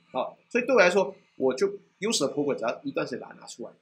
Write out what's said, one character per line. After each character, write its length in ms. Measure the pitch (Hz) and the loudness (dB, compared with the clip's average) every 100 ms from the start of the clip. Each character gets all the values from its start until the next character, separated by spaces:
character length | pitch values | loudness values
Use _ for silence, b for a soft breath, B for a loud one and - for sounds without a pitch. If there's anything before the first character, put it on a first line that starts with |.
| _ | _
好， 260 | - - - _ | -6 -6 -10 _
所 120 | 240 | -2
以 40 | |
对 80 | 247 | 4
我 80 | 247 | 6
来 80 | 180 | 6
说， 260 | 196 180 - _ - | 4 0 -4 _ -2
我 160 | 131 | 0
就 160 | 127 196 - - _ | 2 -2 -2 -16 _
user 340 | 208 220 131 | -2 0 0
program 220 | 147 143 | -2 -2
只 80 | 110 | -2
要 180 | 113 - | -4 -4
一 100 | 139 | -6
段 120 | 160 | -4
时 140 | 147 120 | -4 -6
间 20 | |
把 120 | - | -12
它 80 | - | -18
拿 60 | - | -18
出 180 | - | -14
来 60 | 104 - | -14 -16